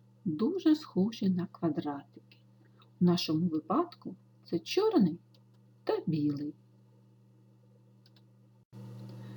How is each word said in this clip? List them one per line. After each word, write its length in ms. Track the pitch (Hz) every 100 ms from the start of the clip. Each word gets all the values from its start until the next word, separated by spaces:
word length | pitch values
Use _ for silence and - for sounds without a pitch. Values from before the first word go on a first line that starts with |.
| _ _ -
дуже 500 | 302 226 370 320 302
схожі 540 | - 180 208 - 196
на 180 | 180 175
квадратики. 840 | - 165 - 147 143 - - - - _ _ - - - -
В 40 |
нашому 440 | 175 175 - 156 175
випадку 680 | 156 - 240 349 - 175 190 _ _
це 160 | - 180
чорний 600 | - - 440 370 180 170 _ - _ _ _ _
та 100 | - 427 -
білий. 460 | 151 147 139 147 - _ _ _ _ _ _ _ _ _ _ _ _ _ - _ _ _ _ _ _ _ - - - - - -